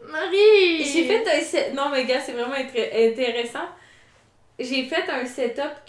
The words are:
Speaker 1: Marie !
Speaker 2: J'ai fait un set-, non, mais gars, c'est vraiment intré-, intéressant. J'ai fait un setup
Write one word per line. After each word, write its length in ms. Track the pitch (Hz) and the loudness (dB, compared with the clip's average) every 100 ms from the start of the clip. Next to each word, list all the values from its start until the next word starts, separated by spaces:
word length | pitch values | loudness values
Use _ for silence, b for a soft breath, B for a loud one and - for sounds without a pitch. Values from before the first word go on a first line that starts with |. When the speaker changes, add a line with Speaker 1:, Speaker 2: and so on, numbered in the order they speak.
| 453 | -10
Speaker 1:
Marie ! 760 | 311 359 392 427 415 359 320 | -6 0 6 8 8 6 2
Speaker 2:
J'ai 200 | 277 302 | 0 0
fait 220 | 254 440 - | 2 0 2
un 120 | 302 | 0
set-, 340 | 330 320 - | 0 -2 -2
non, 140 | 262 285 | -2 -2
mais 140 | 269 247 | -2 0
gars, 140 | 262 | -2
c'est 120 | 277 | -4
vraiment 220 | 240 240 | -6 -6
intré-, 540 | 269 262 240 214 220 226 | -6 -4 -4 -2 2 2
intéressant. 560 | 226 247 233 240 285 349 b b b b b b _ _ - | 2 -2 -2 -6 -8 -10 b b b b b b _ _ -10
J'ai 240 | 254 262 | -6 -4
fait 240 | 247 330 370 | -4 -4 -4
un 160 | 269 247 | -6 -6
setup 460 | - 240 254 294 - | -4 -6 -4 -8 -10